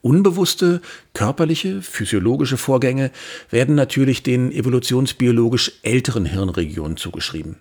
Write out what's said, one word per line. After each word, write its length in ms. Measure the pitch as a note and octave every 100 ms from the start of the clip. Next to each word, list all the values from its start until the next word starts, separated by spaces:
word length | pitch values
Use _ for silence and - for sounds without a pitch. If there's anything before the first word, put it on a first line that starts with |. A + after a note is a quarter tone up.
Unbewusste, 760 | A#2+ D#3 G3 F3+ F3+ - F3+ F3 - - _
körperliche, 680 | - G#2 C#3 D#3+ E3 G3 G3
physiologische 720 | F3+ - G#2 G#2 G2 C3+ C3 C3
Vorgänge 560 | - B2+ C3 C3 C3+ - - - -
werden 260 | A2+ C#3 D3
natürlich 480 | C3 - C3+ B2
den 300 | - B2 B2+
evolutionsbiologisch 1160 | C#3+ B2 B2 A#2+ B2 C#3 - B2 A#2 A#2 A#2 - -
älteren 420 | G#2+ B2+ B2 A2+
Hirnregionen 720 | E2 F#2 F#2+ E2+ D#2+ D#2+ D#2 E2
zugeschrieben 640 | - D#2+ - D#2+ D2+ E2